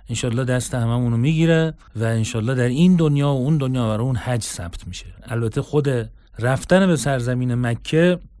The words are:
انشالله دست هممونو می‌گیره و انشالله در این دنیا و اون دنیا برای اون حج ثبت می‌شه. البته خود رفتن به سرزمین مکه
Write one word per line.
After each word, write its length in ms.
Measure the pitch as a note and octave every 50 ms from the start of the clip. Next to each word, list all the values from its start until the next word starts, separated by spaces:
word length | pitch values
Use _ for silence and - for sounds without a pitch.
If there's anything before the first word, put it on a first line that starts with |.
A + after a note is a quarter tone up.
| - -
انشالله 360 | A#2 - - B2 A2+ B2 C3
دست 300 | B2 B2+ B2+ A#2 - -
هممونو 420 | B2 A#2 A#2 A#2 B2 B2 A#2+ A#2
می‌گیره 580 | A2+ A#2+ D3+ D#3+ D#3 E3 E3 E3 D#3+ D#3+ D#3+ D#3 - - - -
و 80 | G#2+ A2+
انشالله 500 | A2+ A2+ A2+ A2 - - A2+ G#2+ A#2+ C3+
در 140 | B2+ A#2+ B2
این 280 | B2 C#3+ F3 F#3 F#3
دنیا 320 | E3+ E3 D3+ C#3+ C#3+ C#3+ C#3+
و 80 | C#3
اون 220 | C3 B2 C#3+ D#3+ D3
دنیا 300 | C3+ B2+ C3 B2+ A#2+ A2
برای 180 | G#2+ G#2+ A#2+
اون 100 | C3+ B2+
حج 260 | G#2 - C3 B2 A#2 -
ثبت 440 | - - - F2 E2+ - - -
می‌شه. 200 | F2+ F2 - - - - - -
البته 380 | - A#2 A#2 A#2 A2 - C#3+ C3+
خود 260 | - - D3+ C#3 C#3+ C3 A#2+ A2 A2+ - - - _ - -
رفتن 480 | A2 B2 C3+ - - - F3 F#3+ G3
به 100 | F#3 E3
سرزمین 580 | C3+ - D3 C#3 B2+ A#2+ B2 B2 B2 B2+ B2 A#2+
مکه 640 | B2 B2 A#2+ A#2+ A#2 - - - D#3+ E3+ F3+ F3+ F3 - - - -